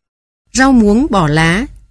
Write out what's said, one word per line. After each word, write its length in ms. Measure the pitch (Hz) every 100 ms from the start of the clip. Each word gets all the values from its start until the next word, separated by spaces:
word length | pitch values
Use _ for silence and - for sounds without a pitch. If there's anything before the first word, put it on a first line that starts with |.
| _ _ _ _ _
Rau 200 | 233 269
muống 340 | 254 208 214 311
bỏ 180 | 196 156
lá, 380 | 156 165 185 277 - _